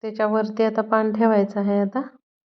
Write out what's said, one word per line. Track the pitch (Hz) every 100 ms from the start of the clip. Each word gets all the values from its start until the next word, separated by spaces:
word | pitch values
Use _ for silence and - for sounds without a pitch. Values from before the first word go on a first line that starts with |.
त्याच्यावरती | 220 214 214 214 214 214
आता | 220 220
पान | 214 220 220
ठेवायचं | 214 226 214 202 202
आहे. | 202 202
आता | 202 254 262 _ _ _